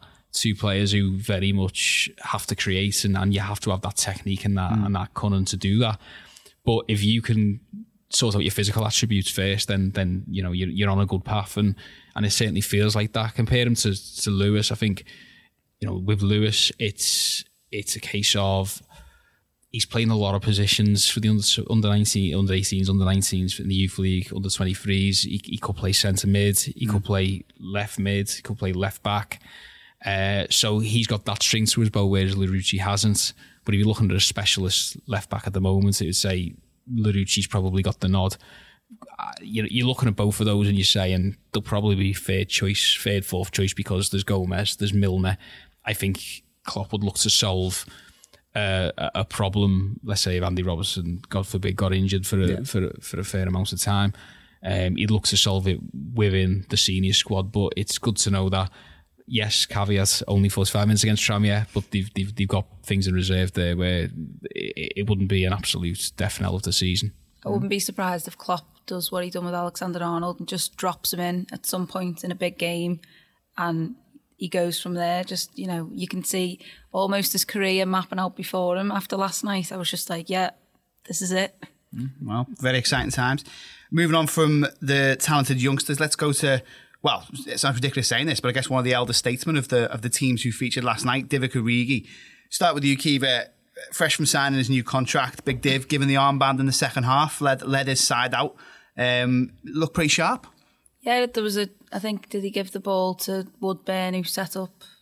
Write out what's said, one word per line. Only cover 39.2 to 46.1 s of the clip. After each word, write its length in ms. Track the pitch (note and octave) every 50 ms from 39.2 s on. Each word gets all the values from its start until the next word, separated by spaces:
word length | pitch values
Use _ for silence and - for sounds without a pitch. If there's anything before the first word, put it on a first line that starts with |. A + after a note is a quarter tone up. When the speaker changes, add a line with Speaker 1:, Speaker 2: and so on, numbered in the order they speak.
| - - - -
Speaker 1:
you're, 260 | - G#2 G#2+ A2 G#2+
you're 200 | - - B2 B2
looking 220 | B2+ B2+ - C3 A#2
at 60 | G2
both 240 | - G#2 G#2 G#2 -
of 80 | G#2+
those 200 | G#2+ G2+ G2+ G#2
and 80 | G2+ G2+
you're 80 | G2 F#2
saying 540 | - - G2+ F#2+ F#2 F#2 F#2 F#2 G2+ G2 - _ _ -
they'll 80 | G2+
probably 340 | G2 - A2 G#2 G#2 G#2 G2+
be 180 | F#2+ G2 G2 G2+
third 360 | - - - F#2+ F#2+ F#2 -
choice, 480 | - - G2+ G2 G2+ - - - - -
third, 220 | - G#2+ G2+ G2 G2
fourth 280 | - F#2 F2+ F#2+ -
choice 220 | - - G2 F#2+ -
because 340 | - F#2+ - G2 F#2 G2 -
there's 140 | - G2 G2
Gomez, 520 | - G2+ F#2+ F#2 F2+ F#2+ F#2 G2+ - -
there's 140 | - G2+ F#2
Milner. 460 | G2 G2+ G2+ F#2+ F#2 F#2 F#2 F#2 F#2 - - - - - - - _ _ _
I 80 | - G#2+
think 500 | - - G2